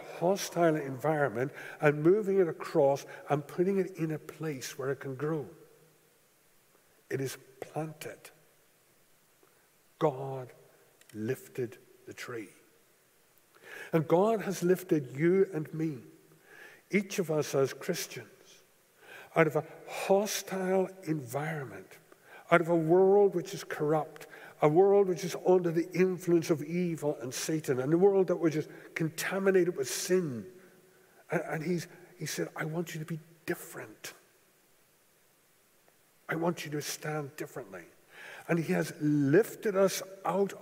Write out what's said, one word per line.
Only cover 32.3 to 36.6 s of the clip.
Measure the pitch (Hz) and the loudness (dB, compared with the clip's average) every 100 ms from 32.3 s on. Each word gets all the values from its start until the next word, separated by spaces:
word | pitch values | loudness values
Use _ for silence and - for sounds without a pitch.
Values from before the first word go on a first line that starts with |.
| - 160 - | -6 -6 -6
"I | |
want | 160 165 170 | -6 -6 -6
you | 160 | -8
to | |
be | 156 160 - _ | -8 -10 -12 _
different. | - 175 - - 110 104 - - _ _ _ _ _ _ _ _ _ _ _ _ _ _ _ _ _ _ _ _ - | -8 -8 -10 -14 -16 -16 -18 -18 _ _ _ _ _ _ _ _ _ _ _ _ _ _ _ _ _ _ _ _ -8
I | 160 | -2
want | 170 170 | -2 -2